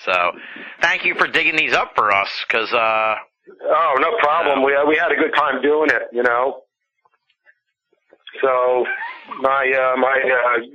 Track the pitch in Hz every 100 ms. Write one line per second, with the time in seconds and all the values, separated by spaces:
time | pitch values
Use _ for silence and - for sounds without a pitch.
0 | - 90 87 - - - - - 170 180
1 | 180 160 160 139 160 156 143 147 175 -
2 | 107 98 98 - - 117 104 117 113 110
3 | 110 104 - _ - - 143 151 165 131
4 | 160 156 147 160 160 135 135 139 147 156
5 | 170 147 151 147 147 131 139 151 151 117
6 | - 120 123 120 131 - - _ _ _
7 | _ _ _ _ _ _ _ _ _ _
8 | _ _ - - 135 127 127 127 - 831
9 | 932 - - - 131 139 131 135 131 131
10 | 131 135 131 131 123 117 120